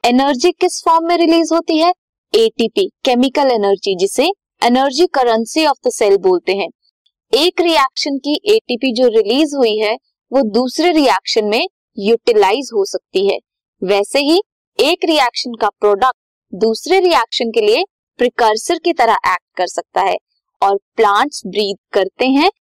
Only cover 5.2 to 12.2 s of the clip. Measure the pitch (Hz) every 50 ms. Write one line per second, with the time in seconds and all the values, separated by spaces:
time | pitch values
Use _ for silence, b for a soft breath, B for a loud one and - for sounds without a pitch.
5.2 | 254 339 226 226 233 - - 320 320 294 269 _ _ 247 - - 226 202 196 196
6.2 | 180 190 185 175 _ - 185 196 185 165 _ _ _ _ _ _ _ _ _ _
7.2 | _ _ - 262 302 359 - - 339 339 330 302 269 262 _ - - 302 277 269
8.2 | - 277 302 - _ - 415 226 _ - 247 220 - 269 226 233 254 247 208 226
9.2 | 208 196 233 277 320 285 285 277 254 220 208 214 214 208 226 262 _ _ _ _
10.2 | _ _ - 269 269 214 196 233 254 254 - - 311 359 330 311 285 247 196 190
11.2 | _ - - 226 214 208 208 247 339 370 _ _ _ _ _ - 196 202 233 -